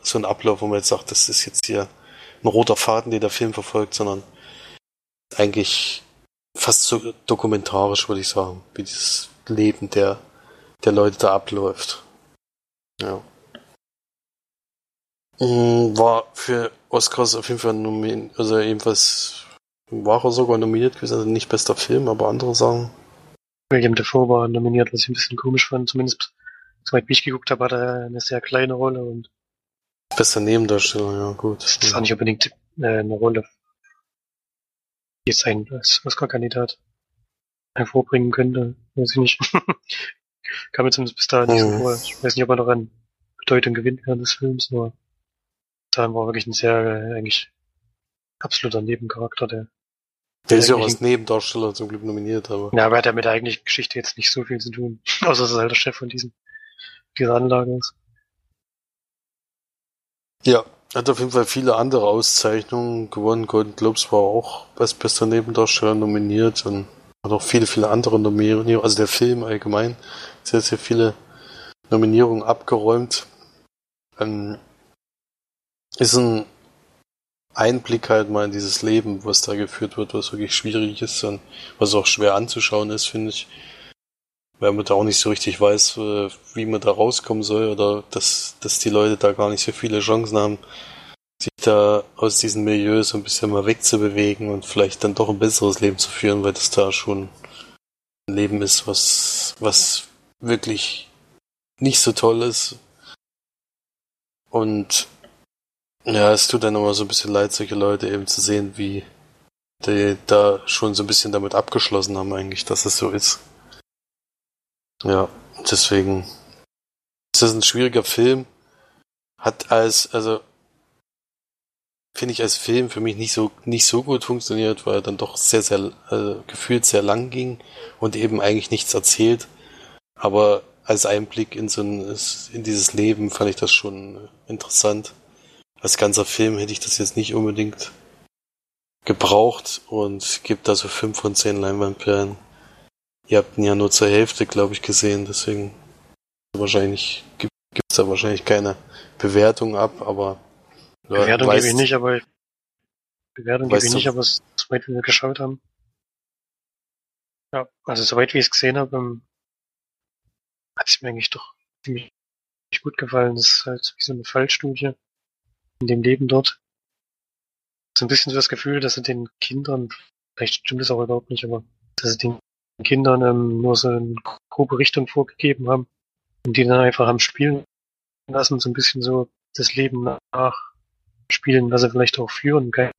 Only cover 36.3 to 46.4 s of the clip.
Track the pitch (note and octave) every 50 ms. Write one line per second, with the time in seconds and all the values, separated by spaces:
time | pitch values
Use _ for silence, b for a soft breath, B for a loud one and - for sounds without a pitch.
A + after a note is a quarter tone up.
36.3 | - B2 A#2 A#2+ A2 B2 A#2+ - - - _ _ _ _ _ _ _ _ _ _
37.3 | _ _ _ _ _ _ _ _ - - B2 - - C3 B2+ - - B2 B2 B2
38.3 | A#2 - B2+ B2+ B2+ B2+ B2 A#2 B2+ _ _ _ - C3+ B2+ A#2+ - C3+ B2+ B2
39.3 | - - C3 - - F3 - - D#3+ - _ - - - - - - _ _ _
40.3 | _ _ - - - - - - - - B2+ C3 B2+ - C3 A#2 - - - -
41.3 | - B2 A#2+ A#2 A#2 A2+ A2 G#2+ G#2 G#2+ A#2+ B2 A#2+ A#2 A#2 - - - - B2
42.3 | - B2+ B2+ A#2 B2+ A#2+ A#2+ B2 B2 A#2 A2+ A2+ _ _ _ _ _ _ _ _
43.3 | _ - - - C3 B2+ - B2 A#2 A#2 A2+ B2+ B2+ B2+ - C3 B2+ A#2+ B2 -
44.3 | - - C3+ C3 B2+ B2+ - - B2+ A#2+ A#2 A2+ A2+ _ _ _ _ _ _ _
45.3 | _ _ _ _ _ _ _ _ _ _ _ _ - B2 A#2 A2+ A2+ A2+ A2+ A2+
46.3 | A2+ A2+